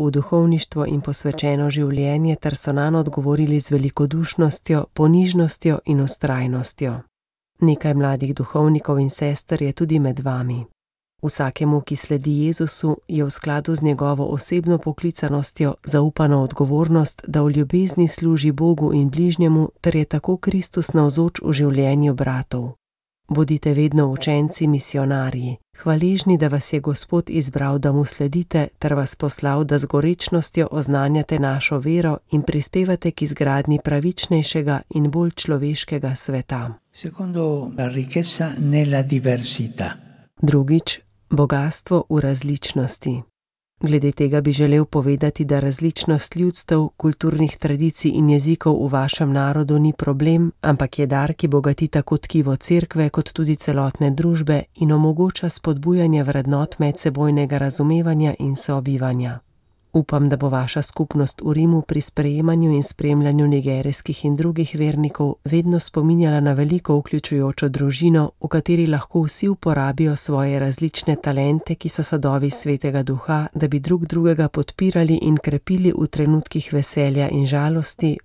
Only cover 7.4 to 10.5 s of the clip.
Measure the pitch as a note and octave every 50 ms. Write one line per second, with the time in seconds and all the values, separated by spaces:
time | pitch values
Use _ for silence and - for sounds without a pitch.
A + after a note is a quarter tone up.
7.4 | _ _ _ - E3+ E3 D3+ D3 - D#3 D3 C#3+ C#3+ C#3 C3+ B2+ C#3 C3+ C#3 -
8.4 | C3 - - D3+ D3+ D#3 D#3 D3+ D3+ - C#3+ C#3 C#3 C3+ C3 - D3+ C#3+ C#3+ -
9.4 | - - E3+ D#3 D3 C#3 C#3 - E3+ D#3+ D#3 D#3 C#3+ C3+ B2+ C3+ C3+ C#3 B2+ B2+
10.4 | B2 B2+